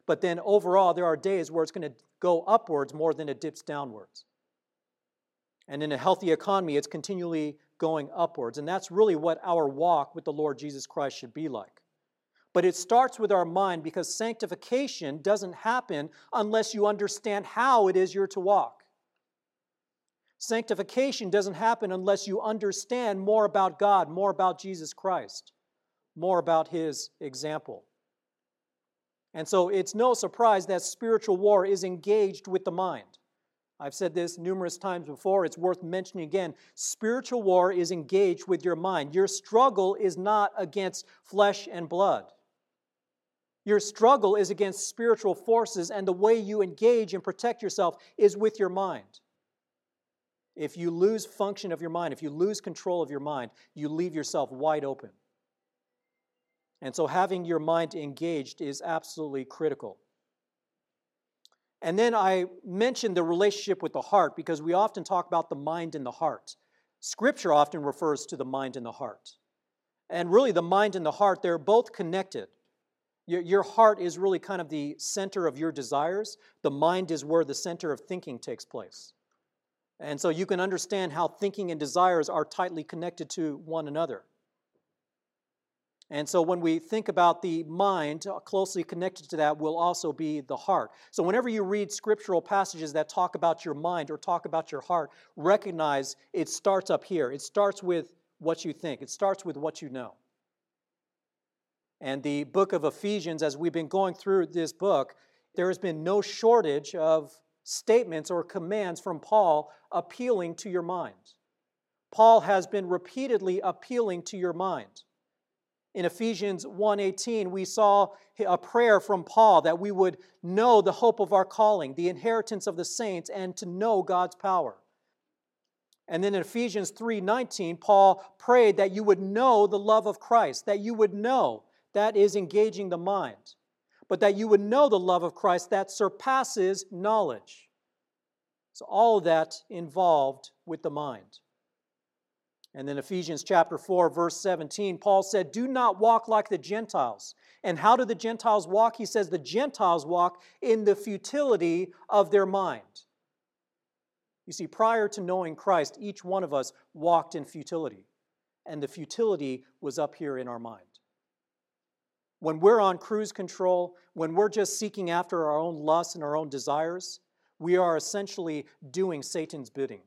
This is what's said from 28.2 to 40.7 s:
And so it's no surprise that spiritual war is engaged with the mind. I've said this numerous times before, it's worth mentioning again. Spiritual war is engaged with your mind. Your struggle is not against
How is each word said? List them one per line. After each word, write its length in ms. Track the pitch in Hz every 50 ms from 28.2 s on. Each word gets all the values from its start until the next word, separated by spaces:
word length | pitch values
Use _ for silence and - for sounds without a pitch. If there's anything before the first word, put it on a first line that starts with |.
| _ _ _ _ _ _ _ _ _ _ _ _ _ _ _ _ _ _ _ _ _ _ _
And 140 | 165 160 -
so 220 | - 190 180 -
it's 260 | 202 190 185 - -
no 180 | 208 240 254 240
surprise 520 | - - 185 - - 233 226 214 190 175
that 160 | 196 190 175
spiritual 560 | 175 - - _ 240 226 226 214 220 - 196 180
war 280 | 196 208 208 196 180
is 200 | 196 202 185 175
engaged 640 | 185 180 170 151 196 208 220 208 196 190 - _ 196
with 160 | 185 190 190
the 60 | 190
mind. 340 | 170 175 190 185 156 117 98 _ _ _ _ _ _ _ _ _ _ _ _ _ _ _
I've 140 | 156 143 -
said 200 | - 196 170 151
this 240 | 180 175 170 175 175
numerous 400 | 165 175 190 190 180 175 170 -
times 300 | - 196 180 175 165 147
before, 380 | 147 - - 196 190 196 180
it's 120 | 160 - -
worth 260 | 170 180 180 180 -
mentioning 400 | 165 175 185 185 185 - 185 160
again. 300 | 151 151 196 185 165 139 - _ _ _
Spiritual 680 | - - - - - 220 220 233 254 254 - 247 240 208
war 280 | 196 185 180 175 185
is 200 | 196 180 175 160
engaged 560 | 185 170 151 135 185 190 202 190 170 - - -
with 160 | 190 165 170
your 120 | 180 170
mind. 380 | 160 170 190 185 165 143 143 147
Your 140 | 185 196 190
struggle 680 | - - - - 208 226 262 269 214 196 190 185 196
is 220 | - 214 190 165 151
not 340 | 185 202 214 214 202 196 - 220
against 480 | 196 165